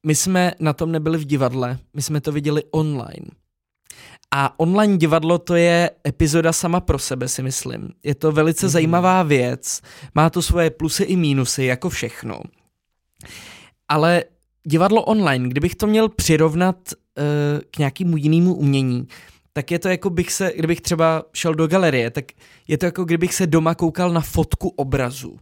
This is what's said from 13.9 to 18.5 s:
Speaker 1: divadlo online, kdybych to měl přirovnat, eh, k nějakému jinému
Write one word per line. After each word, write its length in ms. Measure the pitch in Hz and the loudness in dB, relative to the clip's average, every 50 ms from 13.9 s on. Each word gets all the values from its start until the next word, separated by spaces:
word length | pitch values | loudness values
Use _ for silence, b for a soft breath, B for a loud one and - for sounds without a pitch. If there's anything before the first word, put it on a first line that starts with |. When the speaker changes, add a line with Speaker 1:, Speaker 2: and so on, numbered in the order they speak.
| 147 156 151 170 175 175 - - _ _ _ _ _ _ _ 160 | 0 2 2 4 2 2 0 -4 _ _ _ _ _ _ _ 0
Speaker 1:
divadlo 340 | 147 160 180 196 214 226 - | 2 2 4 4 4 2 2
online, 440 | 220 220 214 196 156 135 127 123 123 | 2 2 2 2 2 2 0 0 -2
kdybych 260 | 123 143 151 175 - | -2 0 -2 -2 -2
to 120 | - 214 | -2 0
měl 220 | 208 214 220 220 220 | 2 4 2 2 2
přirovnat, 680 | - - - - 160 151 160 160 151 170 180 185 185 180 _ - - _ _ _ _ | 0 -4 0 2 4 4 4 2 2 2 0 0 0 _ _ -18 -18 _ _ _ _
eh, 40 | - 147 147 147 147 147 147 147 147 - _ | -4 -2 -2 0 0 0 0 -2 -4 -6 _
k 60 | - | -4
nějakému 400 | - 147 135 - - 190 175 165 | -2 -2 -2 -2 -2 -2 0 0
jinému 360 | 156 143 151 160 165 175 180 | 2 2 4 4 4 4 4